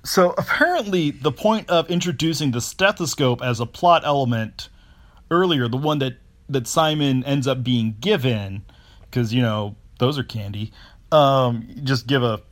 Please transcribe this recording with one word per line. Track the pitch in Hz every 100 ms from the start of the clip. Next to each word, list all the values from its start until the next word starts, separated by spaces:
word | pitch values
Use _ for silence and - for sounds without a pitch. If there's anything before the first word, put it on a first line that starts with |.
so | - - 180 -
apparently | - - 339 349 208 185 147
the | - 151
point | 123 208 220 -
of | 170 165
introducing | 175 175 135 160 147 147
the | 120
stethoscope | - - 190 202 160 - 131 120
as | 127 113
a | 120
plot | - 175 165
element | - 143 127 117 107 - - - - - - - -
earlier, | 170 185 151 120
the | 127
one | 151 151
that, | 131 123 - _ -
that | 135 120
Simon | 170 156 151 143 131
ends | 131 143 135
up | 127
being | 123 123 110 107
given, | 180 208 127 107 98 95 - - - - -
'cause, | 127 113
you | 123
know, | 120 107 104 101 - -
those | 123 143
are |
candy. | - 113 101 104 107 - - - -
Um, | 156 139 135 127 117 113 -
just | 135 131 113
give | 139
a | 123 107 -